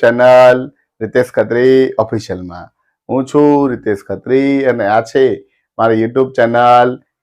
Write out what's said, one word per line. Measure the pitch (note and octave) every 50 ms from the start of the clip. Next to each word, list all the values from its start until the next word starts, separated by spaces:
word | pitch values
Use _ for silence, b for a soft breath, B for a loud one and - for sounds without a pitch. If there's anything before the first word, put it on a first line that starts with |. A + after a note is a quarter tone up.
ચેનલ | B2+ A#2 A#2+ B2 B2+ B2+ B2+ B2+ B2+ B2+ B2+ B2+ C3 C#3 - _ _ _ _ -
રિતેશ | A2 G#2 - B2+ B2 - -
ખત્રી | B2 G#2+ G#2 A#2 A#2+ B2+ C3 C3 C3 C3 C3 - -
ઓફિશિયલમાં. | G#2+ - A2+ G#2+ - - F#2 F2+ F2+ F2 F2 F2 D#2+ - _ _ _ _ _ _ _ -
હું | A#2 C3+ C3
છું | C3+ - D3 D3 D3 D3 C#3+ C#3+ C3+
રિતેશ | A#2+ - - A2 G2+ G2 - -
ખત્રી | G2 - - A#2+ B2+ C3+ C#3 C#3 C#3 C#3 C3+ B2+
અને | A#2+ A#2 G#2
આ | G2+ G#2+ A#2
છે | A#2 - - C3+ C3+ A#2+ G2 - - _ _ _ _ _ _ -
મારી | A2+ A2+ A2+ A2
YouTube | A2+ A#2 A#2+ C3+ C3 C3 -
ચેનલ | C3 A#2 A2+ A#2+ A#2+ B2 B2 B2 B2 B2 B2 B2+ - _ _ _ _